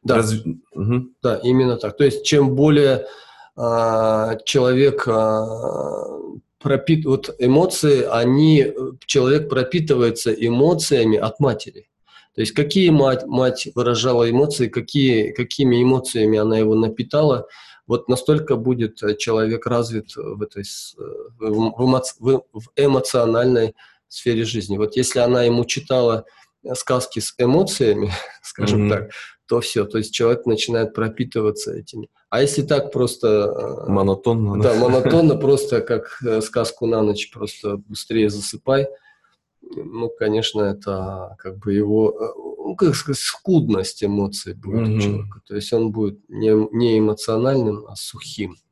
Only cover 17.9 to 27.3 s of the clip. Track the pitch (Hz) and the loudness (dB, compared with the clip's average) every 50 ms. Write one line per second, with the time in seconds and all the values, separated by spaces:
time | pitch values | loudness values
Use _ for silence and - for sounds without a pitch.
17.9 | 120 117 - - 123 123 - - 156 151 156 - 131 113 113 127 127 117 113 110 | -4 -2 0 -2 -2 0 2 2 2 2 2 -2 -2 -2 0 -2 0 0 -2 -6
18.9 | - - 110 104 107 104 - 117 113 110 110 110 113 110 - 117 120 120 117 113 | -6 -4 -2 -2 -2 -2 -2 -2 0 0 0 0 -2 -4 -2 -2 0 0 -2 -2
19.9 | 113 107 107 _ - 117 - 113 104 104 104 - - 101 98 - - - - - | -6 -8 -8 _ -14 -12 -12 -12 -8 -8 -10 -10 -10 -14 -12 -12 -14 -16 -16 -18
20.9 | - - - - - - 110 - - _ 107 110 104 107 113 113 113 113 127 131 | -16 -16 -16 -14 -14 -14 -16 -16 -14 _ -4 -2 0 0 0 0 0 0 2 2
21.9 | 127 131 127 - - _ 110 127 135 123 - _ _ 110 113 - _ - 139 143 | 2 2 0 -4 -12 _ 0 0 0 0 -2 _ _ -18 -18 -8 _ 0 2 2
22.9 | 135 127 127 - - 127 117 113 113 117 123 127 127 117 113 110 - _ - _ | 2 0 -2 0 0 0 2 2 2 2 2 2 2 2 2 0 -4 _ -20 _
23.9 | _ _ _ _ - - - 123 117 110 113 104 113 110 92 95 98 101 107 107 | _ _ _ _ -18 -6 -4 -2 -2 0 -2 -2 -4 -6 -4 -4 -2 -2 -2 -2
24.9 | - 127 127 - - 127 120 120 127 123 120 117 120 120 120 - - 143 - - | 0 -2 -2 0 0 2 2 2 2 2 2 2 2 2 0 -2 -4 -8 -4 -2
25.9 | 131 127 120 117 110 113 - _ _ _ _ _ _ _ _ - 127 127 - - | 0 2 2 2 0 0 -6 _ _ _ _ _ _ _ _ -10 -10 -10 -2 -2
26.9 | 131 123 - - - 113 - - | -2 -2 -2 -4 -8 -8 -8 -8